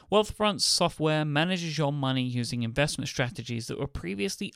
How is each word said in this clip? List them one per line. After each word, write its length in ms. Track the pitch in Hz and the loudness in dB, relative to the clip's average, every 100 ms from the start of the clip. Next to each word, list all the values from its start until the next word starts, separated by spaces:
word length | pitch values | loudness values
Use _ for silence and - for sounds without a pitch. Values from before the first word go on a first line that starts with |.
| - | 0
Wealthfront's 540 | 202 214 - 214 202 | 2 2 2 0 2
software 600 | - - 170 - 156 156 | 2 4 2 2 2 2
manages 540 | 151 143 170 185 170 151 | 2 2 2 0 -2 0
your 140 | 143 | 0
money 320 | 143 131 131 | 2 0 2
using 400 | 123 123 113 120 | 0 0 -2 -2
investment 420 | 113 123 147 - 135 | -2 0 0 0 -4
strategies 600 | - 123 107 117 117 113 | -2 -4 -4 -6 -6 -6
that 100 | 127 | -6
were 80 | 139 | -6
previously 640 | - 170 196 196 - 196 | -6 -6 -4 -4 -4 -8